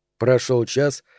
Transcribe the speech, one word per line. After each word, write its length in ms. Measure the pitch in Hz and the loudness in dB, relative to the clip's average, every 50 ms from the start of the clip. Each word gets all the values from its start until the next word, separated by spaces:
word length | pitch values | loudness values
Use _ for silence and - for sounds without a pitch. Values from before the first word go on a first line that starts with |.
| _ _ _ - | _ _ _ -2
Прошел 440 | 117 123 127 117 - - 127 120 113 | 2 2 2 2 2 0 -2 -2 -2
час, 380 | - - 131 143 143 - - _ _ _ | -2 -2 -2 -2 -2 -4 -6 _ _ _